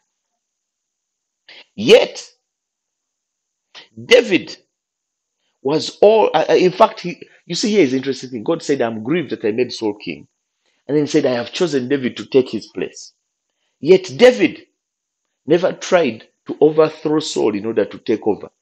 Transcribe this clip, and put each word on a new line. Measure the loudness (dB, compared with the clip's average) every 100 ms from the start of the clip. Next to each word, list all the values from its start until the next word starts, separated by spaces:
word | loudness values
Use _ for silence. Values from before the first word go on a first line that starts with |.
| _ _ _ _ _ _ _ _ _ _ _ _ _ _ _ -20 _
Yet, | -4 4 4 4 -6 -18 _ _ _ _ _ _ _ _ _ _ _ _ _ _ -20 -20 -20
David | 2 2 4 -2 -4 -16 _ _ _ _ _ _ _ _ _ _
was | -4 -2 -4 2
all, | 4 6 2
uh, | 0 2
uh, |
in | 2 2
fact, | 4 2 2
he, | -12 -12 -18 _ -10
you | -6
see, | 0
here | 2
is | 2
interesting | 0 -4 -8 -8
thing. | -8
God | -4 -4
said, | -2 -2
"I'm | -2 -4
grieved | -4 -4 -4
that | -4
I | -4
made | -2 -4
Saul | -4 -6
king." | -6 -12 -14 -18 _ _ _ _ _ -4
And | -2
then | 0
he |
said, | 0 0
"I |
have | -2 -6
chosen | -4 -2 -2 -2
David | -4 -4 -8
to | -2
take | 0 0
his | -6 -10
place." | -10 -10 -12 -20 _ _ _ _ _ _ _
Yet | 2 2 2 4
David | 4 6 0 -2 -18 _ _ _ _ _ _ _
never | -2 0 0
tried | -4 0 0 0 -4 -16 _ -14
to | 0
overthrow | 2 4 0 -2 -4 -2
Saul | -2 -2 -2 -2
in | -4
order | -2
to | -4 -6
take | -4 -2 -2
over | -4 -8 _